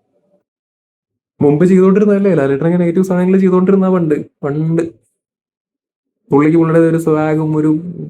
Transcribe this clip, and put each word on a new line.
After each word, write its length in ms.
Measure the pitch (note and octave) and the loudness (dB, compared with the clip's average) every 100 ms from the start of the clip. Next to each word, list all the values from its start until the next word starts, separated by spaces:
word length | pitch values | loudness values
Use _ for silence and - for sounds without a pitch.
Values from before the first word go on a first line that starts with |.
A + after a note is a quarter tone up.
| _ _ G3 G3 _ _ _ _ _ _ _ _ _ - | _ _ _ _ _ _ _ _ _ _ _ _ _ -2
മുമ്പ് 240 | D3 D3+ | 0 2
ചെയ്തുകൊണ്ടിരുന്നതല്ലേ 680 | F3+ F#3+ F#3 F#3+ G#3 G3+ G3 | 2 4 4 2 2 0 0
ലാലേട്ടൻ, 440 | D#3 C3+ C#3 D#3+ F3+ | 0 0 -2 -2 0
നെഗറ്റീവ് 260 | F3 E3+ | 0 -2
സാധനങ്ങൾ 340 | F#3 F3+ F3+ F#3+ | -2 -2 0 0
ചെയ്തുകൊണ്ടിരുന്ന 520 | F#3+ F3+ F#3 F#3+ F#3 | 2 2 2 2 2
പണ്ട്, 360 | F#3 D#3+ D3 - _ | 0 0 -2 -6 _
പണ്ട് 580 | D3 D3 D#3+ E3 E3+ - _ _ _ _ _ _ _ _ _ _ _ _ - | -8 -4 -2 -2 -4 -10 _ _ _ _ _ _ _ _ _ _ _ _ -4
പുള്ളിക്ക് 280 | C#3+ D3+ E3 | 0 2 2
പുള്ളിയുടെ 220 | E3 E3 E3 | 2 2 2
ഒരു 100 | E3 | 0
സ്വാഗും 520 | D#3+ D#3 D#3 D#3 D#3 D3+ | -2 -2 0 -2 -2 -2
ഒരു 140 | D#3 D#3 F3 E3+ D#3 | -2 -2 -6 -14 -12